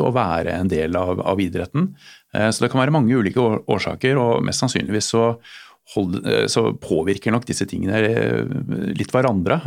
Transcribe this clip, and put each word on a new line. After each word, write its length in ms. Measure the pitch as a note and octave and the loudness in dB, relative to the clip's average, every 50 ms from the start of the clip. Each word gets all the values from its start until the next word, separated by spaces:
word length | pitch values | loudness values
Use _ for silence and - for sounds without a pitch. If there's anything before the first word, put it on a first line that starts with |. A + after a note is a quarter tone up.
| - | 0
og 80 | B2+ A#2+ | 2 2
være 320 | B2 A2+ F2+ E2 E2 E2 E2+ | 2 0 2 0 0 0 -2
en 160 | E2 F2 F2 | -2 -2 0
del 280 | F#2+ F2+ D#2 D#2+ D#2+ F2 | 0 0 0 0 0 0
av, 220 | F2+ F#2 F2+ F#2 - | 0 0 0 -2 0
av 160 | - F2+ F#2+ G2 | 0 0 0 0
idretten. 540 | F#2+ F2 F#2 F2+ E2+ - - C#3+ F3+ F#3+ - - - - - - _ _ - | 0 -2 -2 -4 -6 -4 -2 -2 -2 -2 -4 -10 -20 -20 -20 -20 _ _ -2
Eh, 160 | G2+ G#2+ A2 | 0 0 0
så 100 | A2 - | 0 0
det 120 | A#2+ A#2+ | 0 0
kan 100 | - C3 | 2 2
være 100 | B2+ C#3 | 2 2
mange 200 | D3+ D#3+ B2 A2 C3 | 4 4 4 4 4
ulike 200 | B2+ G#2 F2+ - B2 | 2 2 2 2 2
å-, 240 | B2 A2+ G#2+ - - | 2 2 0 0 -2
årsaker, 520 | - A2 F#2+ - - - - - B2+ C#3 | -2 -2 -2 -2 -4 -4 -2 0 0 2
og 260 | C#3 B2 A#2 A2+ - - | 2 2 2 2 0 0
mest 160 | G2 F#2+ - | -2 -2 -2
sannsynligvis 460 | C3 B2+ - G#2+ - - G#2 G#2+ - - - | -2 0 0 -2 -2 -2 -2 -2 -2 0 2
så 220 | A2+ A2+ A#2 A#2 A#2 - - - - - - - _ _ - - | 2 2 2 0 -2 -8 -18 -20 -20 -20 -20 -20 _ _ -6 -4
hold-, 240 | G#2+ G2+ F2 F2 - - | -2 -2 -2 -2 -2 -2
eh, 180 | A#2 - - A2 G#2 | 0 2 2 2 2
så 200 | - A#2+ A2+ A2 G#2+ | 2 2 2 0 -2
påvirker 580 | - - - F#2+ D#2 D#2+ F#2+ G2 - - A#2+ | -4 -4 -2 0 0 0 0 -2 -2 -2 -2
nok 140 | G#2+ A#2+ - | -2 0 -2
disse 200 | - G2 - - G2 | -4 -4 -4 -4 -6
tingene, 320 | - F2 F2+ F#2+ G#2 A2 G#2+ | -4 -4 -2 0 0 2 2
eh, 400 | G#2+ A2+ A2+ A2 A#2 - - A2 - - - - - - - - - - | 2 2 0 0 0 0 -2 -2 -4 -4 -6 -4 -4 -4 -4 -4 -4 -4
litt 160 | - G#2 - - | -4 -4 0 0
hverandre. 480 | B2+ C3 C3 G#2+ F#2 E2+ F#2+ C3+ E3 - | 2 2 2 2 0 2 0 0 0 0